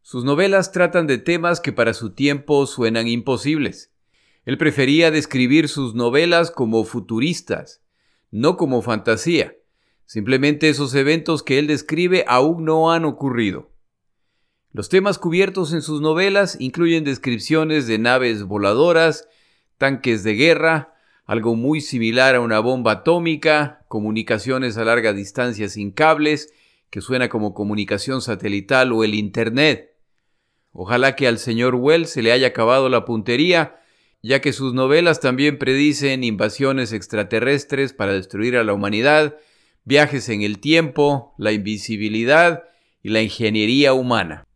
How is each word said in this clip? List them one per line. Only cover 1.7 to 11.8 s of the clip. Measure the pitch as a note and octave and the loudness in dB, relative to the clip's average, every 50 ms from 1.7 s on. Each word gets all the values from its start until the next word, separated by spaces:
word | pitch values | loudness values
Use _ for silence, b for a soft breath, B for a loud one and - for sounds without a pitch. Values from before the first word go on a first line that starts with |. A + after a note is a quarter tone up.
para | - - A#2 A2+ G#2 | -2 0 0 0 0
su | - A#2 G#2 - | -4 -10 -12 -6
tiempo | - C3+ C#3+ C#3+ C#3 C3+ - D3 C#3 C#3 | -2 -2 0 0 -2 -2 0 2 2 2
suenan | C3 - - A#2+ A2 A2+ A2+ A2+ | 0 -2 -2 -2 0 0 0 -2
imposibles. | A#2 A#2 A#2+ A2+ C3+ C3 A2+ - C#3+ D#3 D#3 C3 F#2+ - - - _ _ _ _ _ _ _ _ _ _ _ _ | -2 -2 -2 -2 -2 -4 -2 -2 -2 -2 -2 -2 -6 -6 -10 -20 _ _ _ _ _ _ _ _ _ _ _ _
Él | A#2 C3+ | -6 -4
prefería | D3 D#3 D3+ - C#3+ C3 C3 C#3+ D#3+ E3+ D#3+ | 0 0 0 2 2 2 2 4 4 4 4
describir | D#3 D#3 - - - C3 B2+ B2 C#3 D#3+ D#3 C#3+ | 2 0 -4 -2 -2 0 2 4 4 2 2 0
sus | - C#3+ C3+ A#2+ A2 | -4 -6 -6 -6 -4
novelas | A#2+ A#2+ A#2+ B2 D3 E3+ F3 E3+ E3+ E3+ E3 | -2 -2 0 2 2 2 2 2 2 0 0
como | - - B2+ A2 A2 A2+ G#2+ | -2 -4 -2 0 0 0 -2
futuristas, | - - B2 F#2 - A#2 A2 B2+ E3+ E3+ - - - G#2 - - - - _ _ _ _ _ _ _ _ _ _ _ | -2 -6 -10 -8 -4 -4 -2 -2 -2 -2 -6 -6 -6 -6 -6 -6 -16 -20 _ _ _ _ _ _ _ _ _ _ _
no | - G#2+ C3 D#3+ F3+ | -6 0 0 0 2
como | F3+ F3+ C#3 B2+ A#2+ | 0 -2 0 0 -2
fantasía. | A2+ A#2+ A2+ G#2+ - A#2+ A2 A2 - E3+ F3 C#3+ - - - _ _ _ _ _ _ _ _ _ _ | -2 -2 -6 -2 0 -2 -2 0 0 0 0 0 -2 -4 -8 _ _ _ _ _ _ _ _ _ _
Simplemente | _ - A2 G2+ A#2 C3 B2+ C#3 D3 D3 D3 D#3 | _ -10 -8 -2 0 0 2 2 0 0 2 2
esos | D#3 C#3 C3 D3 C3 C3 | 0 2 0 -4 -2 0
eventos | C#3+ C3+ D3 D#3+ E3 D#3 - D#3+ C#3+ - | 0 2 2 0 0 0 -2 -4 -4 -2
que | - C3 C#3 | -2 0 0
él | D3+ | 0
describe | D3 D3+ C3+ | 0 -2 -4